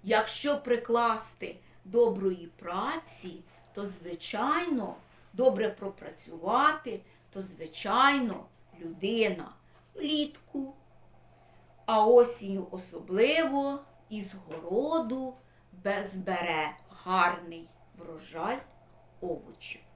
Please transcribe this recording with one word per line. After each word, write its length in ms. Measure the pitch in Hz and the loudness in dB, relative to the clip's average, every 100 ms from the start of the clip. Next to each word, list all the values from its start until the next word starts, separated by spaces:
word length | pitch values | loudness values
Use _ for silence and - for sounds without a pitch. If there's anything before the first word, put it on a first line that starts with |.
якщо 540 | 190 214 214 - 285 285 | 2 2 2 -2 -2 -2
прикласти 960 | 247 233 233 233 233 220 - - 180 - - - 185 | 0 -2 2 2 2 2 -2 -4 -8 -12 -20 -20 -2
доброї 600 | 226 226 190 190 180 170 | 4 4 4 0 -2 -8
праці, 920 | - 170 185 240 330 - - 185 202 - - - | -14 -8 -4 -2 -4 -2 -2 -2 -10 -20 -20 -16
то, 140 | - 202 | -8 -6
звичайно, 1080 | 185 175 170 - 208 254 330 349 262 196 - - - - | -6 -8 -10 -6 -2 0 0 0 -2 -2 -10 -18 -20 -12
добре 360 | 190 254 196 147 | 4 4 4 -2
пропрацювати, 1300 | - 196 - 151 - - 165 175 247 294 302 247 196 - - _ | -2 -10 -10 -16 -16 -16 -8 0 4 4 2 -6 -10 -12 -20 _
то, 120 | 196 | -10
звичайно, 1040 | 185 - 160 - 202 226 277 277 240 185 - _ - - | -10 -10 -12 -8 0 4 4 4 0 -4 -12 _ -20 -14
людина 680 | 165 - 202 233 214 180 170 - - - _ - | -12 -4 -2 2 2 0 -10 -18 -20 -20 _ -8
влітку, 760 | 294 302 294 - - 277 269 - - - - - - - - - - - - | -2 0 0 -4 -10 -8 -8 -12 -20 -20 -20 -20 -20 -20 -20 -20 -20 -12 2
а 200 | 220 220 | 6 10
осінню 640 | 240 240 - 202 190 180 | 10 8 2 -2 -4 -6
особливо, 1080 | 185 - - - 190 247 320 320 277 277 285 - - - | -8 -8 -10 -4 4 4 4 2 0 -2 -6 -12 -20 -12
із 260 | 214 190 196 | -6 -4 -6
городу 1000 | 165 160 170 202 294 320 233 262 262 247 - - - - | -10 -12 -2 0 2 0 -2 -4 -6 -12 -20 -20 -20 -8
без-, 300 | 196 202 202 | -4 -2 -2
збере 580 | 190 185 180 175 160 151 - - - | -4 -2 -2 0 -2 -2 -6 -20 -14
гарний 680 | 180 185 175 180 170 165 170 - - - | -2 2 2 0 -10 -14 -18 -20 -20 -18
врожай 600 | 165 160 - 160 190 269 - - - - - - | -16 -16 -12 -6 -4 -4 -8 -20 -20 -20 -20 -12
овочів. 600 | 180 - - - - - - | -8 -8 -10 -18 -14 -16 -18